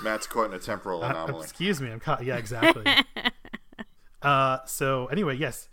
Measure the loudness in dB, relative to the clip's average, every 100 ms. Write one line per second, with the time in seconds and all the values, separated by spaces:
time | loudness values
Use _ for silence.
0 | -2 -2 -2 0 0 0 -4 -4 -2 -2
1 | -2 -2 -4 -6 -8 -2 0 0 -4 -6
2 | -2 0 0 -2 -4 2 4 4 4 4
3 | 2 0 -6 -6 -10 -16 -16 -16 -16 -18
4 | -20 -2 2 4 4 0 -4 -2 0 2
5 | 0 0 0 0 -2 -4 -12